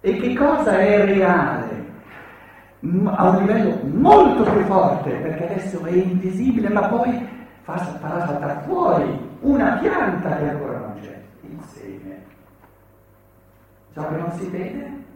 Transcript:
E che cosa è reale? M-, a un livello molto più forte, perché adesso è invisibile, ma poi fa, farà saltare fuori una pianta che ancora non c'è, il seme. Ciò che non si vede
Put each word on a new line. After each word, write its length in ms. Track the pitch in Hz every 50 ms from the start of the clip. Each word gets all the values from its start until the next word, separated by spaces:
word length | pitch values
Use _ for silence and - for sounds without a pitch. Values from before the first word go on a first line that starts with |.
E 160 | - 196 -
che 180 | - 247 247 254
cosa 420 | - 285 294 320 - - 214 190
è 280 | 190 190 202 208 202 202
reale? 760 | 196 196 196 185 180 175 165 147 - - - - - - - - - - - - - - - - - - - - - - - - _ - _
M-, 260 | - 170 175 190 208
a 220 | - - - 185 180
un 80 | 185
livello 420 | 196 202 202 226 226 202 - - - -
molto 580 | 139 156 220 294 359 - 392 359 262 - 240 214 -
più 100 | - 208 185
forte, 460 | 190 190 190 190 185 175 - - 143
perché 340 | 120 - 156 156 160 - 170
adesso 380 | 175 196 190 - 190 185 170 165
è 60 | 170
invisibile, 800 | 180 185 190 185 180 185 - 185 185 220 247 262 226 226 208 202
ma 200 | 208 202 - -
poi 380 | 233 240 247 254 - - - - - - - - - -
fa, 160 | - - 165
farà 500 | 175 175 - - - - 151 - 175 170
saltare 320 | 147 143 147 147 143 - - -
fuori 720 | - 370 359 349 - - - - - - - - - - -
una 380 | - 277 277 254 214 185 -
pianta 580 | - - 440 - 370 - 196 175 - - - 147
che 140 | 147 151 147
ancora 280 | 147 147 143 127 120
non 160 | - - - - 104
c'è, 220 | - - - - - - - -
il 180 | - - 78 -
seme. 600 | - - - - 101 98 95 98 95 95 95 95 95 - - _ - _ - _ - _ _ _ _ _ _ _ _ _ _ _ _ _ _ _ _ _ _ _ _ _ _ _ _ _ -
Ciò 160 | 151 151 160
che 80 | 165
non 140 | 165 170 175 175
si 160 | 190 190 180
vede 420 | - 175 185 - - - - - - - - - -